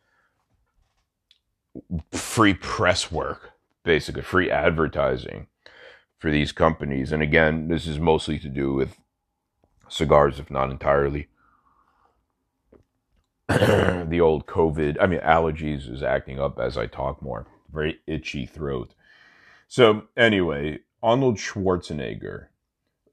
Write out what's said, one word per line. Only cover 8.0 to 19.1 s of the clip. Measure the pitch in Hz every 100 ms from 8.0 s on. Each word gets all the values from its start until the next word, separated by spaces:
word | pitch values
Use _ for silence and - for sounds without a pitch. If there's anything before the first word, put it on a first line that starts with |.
| 82 78 - 73
to | 76
do | 67 67
with | 67 65 - _ _ _ _ _ _ _ _ _
cigars, | - 76 73 71 67
if | 67
not | 67 67
entirely. | 65 73 69 69 71 - _ _ _ _ _ _ _ _ _ _ _ _ _ _ _ _ _ _ _ _ _ -
<clears throat> | - - 104 92 90 82
The | 85
old | 82 76 -
covid, | - 82 76 76 78
I | 98
mean, | 82
allergies | - 82 82 80 76 73 64
is | 65
acting | 65 69 - 67
up | 69 67
as | 62 60
I | 57
talk | - 67 -
more. | 67 57 - _ _
Very | 76 78 - -
itchy | 78 - 73 64
throat. | 73 73 65 - _ _